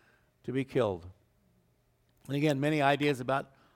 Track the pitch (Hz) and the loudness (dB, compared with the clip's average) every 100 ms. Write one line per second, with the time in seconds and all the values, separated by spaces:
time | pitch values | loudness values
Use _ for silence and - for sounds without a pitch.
0 | _ _ _ _ - 131 131 135 107 90 | _ _ _ _ -6 -6 -2 0 0 -2
1 | 87 - _ _ _ _ _ _ _ _ | -10 -20 _ _ _ _ _ _ _ _
2 | _ _ - 139 151 135 147 156 139 143 | _ _ -8 -2 0 2 0 2 2 2
3 | 147 127 127 139 - _ _ | 2 0 -2 -4 -4 _ _